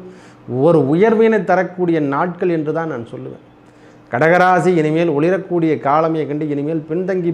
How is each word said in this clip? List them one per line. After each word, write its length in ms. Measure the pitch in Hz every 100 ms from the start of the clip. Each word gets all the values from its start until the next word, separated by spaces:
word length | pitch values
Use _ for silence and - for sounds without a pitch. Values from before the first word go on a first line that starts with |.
| - - - - - 123
ஒரு 300 | 156 165 135
உயர்வினை 540 | 165 220 226 226 220
தரக்கூடிய 560 | 180 180 180 180 175 160
நாட்கள் 500 | 143 139 180 170 185
என்று 240 | 165 151
தான் 180 | 156 160
நான் 140 | 127 113
சொல்லுவேன். 320 | 131 131 - - - - - - - -
கடகராசி 640 | 120 156 175 180 180 170 175
இனிமேல் 300 | 151 160 170
ஒளிரக்கூடிய 680 | 151 165 185 180 175 165 135
காலமே 480 | 135 151 165 160 135
கண்டு 220 | 147 156
இனிமேல் 360 | 143 143 165 151
பின்தங்கி 440 | 165 185 185 175